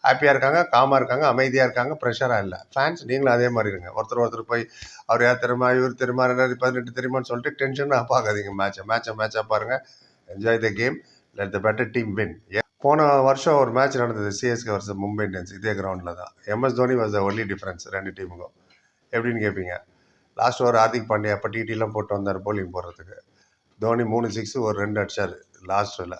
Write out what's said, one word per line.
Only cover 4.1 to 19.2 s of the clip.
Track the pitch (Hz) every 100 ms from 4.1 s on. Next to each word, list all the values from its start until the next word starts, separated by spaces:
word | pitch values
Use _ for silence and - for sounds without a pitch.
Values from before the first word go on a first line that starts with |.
| 120
ஒருத்தர் | 117 113 113
போய் | 117 110 - - - -
அவர் | 113 120
யார் | 123
தெரியுமா, | 123 123 127 127
இவர் | 127 123
தெரியுமா, | 123 123 127
ரெண்டாயிரத்தி | 123 127 123
பதினெட்டு | 127 127 120 120
தெரியுமான்னு | 127 131 131
சொல்லிட்டு | 120 131 -
டென்ஷனா | 135 135 143 131 120
பார்க்காதீங்க | 127 107 104 101 98
மேட்சை. | 98 98 98
மேட்சை | 117 117 110
மேட்சா | 107 107 107
பாருங்க. | 107 110 131 - - _ _ _
Enjoy | 98 110 117 110
the | 98
game. | 120 151 _ _ _ -
Let | 101 98
the | 107
better | 110 113 120
team | 110 98
win. | 98 80 _ 98
ஏ-, | - _ 139
போன | 151 147 139 135
வருஷம் | 135 - 143
ஒரு | 127 117
மேட்ச் | 139 135
நடந்தது, | 120 110 104 98
சி | 127
எஸ் | 117 117
கே | 101
வெர்சஸ் | 104 98 101
மும்பை | 104 104
இந்தியன்ஸ், | 92 90 95
இதே | 107 101
கிரவுண்ட்ல | 95 92 87 85
தான். | 90 _ -
எம் | 107 131
எஸ் | 120
தோனி | 123 127
was | 110 104
the | 98
only | 104 107
difference | 98 98 90 - 98
ரெண்டு | 95 95
டீமுக்கும். | 92 87 87 _ _ _ _ _ _
எப்படின்னு | 120